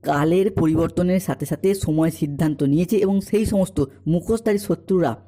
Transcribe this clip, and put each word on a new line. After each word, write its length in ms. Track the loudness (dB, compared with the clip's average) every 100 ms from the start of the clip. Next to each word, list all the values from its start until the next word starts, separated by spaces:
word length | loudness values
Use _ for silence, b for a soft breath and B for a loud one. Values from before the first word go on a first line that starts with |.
কালের 420 | -2 0 2 2 2 2
পরিবর্তনের 600 | 0 2 0 0 2 0 0
সাথে 200 | -6 -4
সাথে 180 | -2 0 0
সময় 260 | 0 0 0 0
সিদ্ধান্ত 400 | -6 -2 -2 0 2
নিয়েছে 240 | 2 2 0
এবং 120 | 2 0 0
সেই 180 | -2 0
সমস্ত 260 | 0 0 -2 -4 B -2
মুখোশধারী 480 | -2 0 -2 0 -2 -2
শত্রুরা 420 | -6 0 0 0 -2